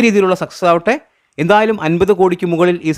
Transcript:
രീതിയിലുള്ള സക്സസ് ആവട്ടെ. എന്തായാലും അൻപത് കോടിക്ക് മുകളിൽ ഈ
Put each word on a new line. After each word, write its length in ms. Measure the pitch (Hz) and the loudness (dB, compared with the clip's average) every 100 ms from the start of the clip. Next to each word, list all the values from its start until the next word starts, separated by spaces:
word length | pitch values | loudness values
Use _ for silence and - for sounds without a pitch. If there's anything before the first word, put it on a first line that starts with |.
| 233 | 4
രീതിയിലുള്ള 320 | 208 190 180 | 2 0 -2
സക്സസ് 260 | 156 - 175 | -6 -4 0
ആവട്ടെ. 240 | 170 208 285 _ _ _ - | 0 0 -4 _ _ _ -6
എന്തായാലും 360 | 165 208 220 214 156 | 2 2 2 -2 -2
അൻപത് 240 | 170 190 185 | 0 0 2
കോടിക്ക് 280 | 185 180 180 | 0 0 -4
മുകളിൽ 260 | 165 180 175 | 0 0 0
ഈ 20 | 160 | -4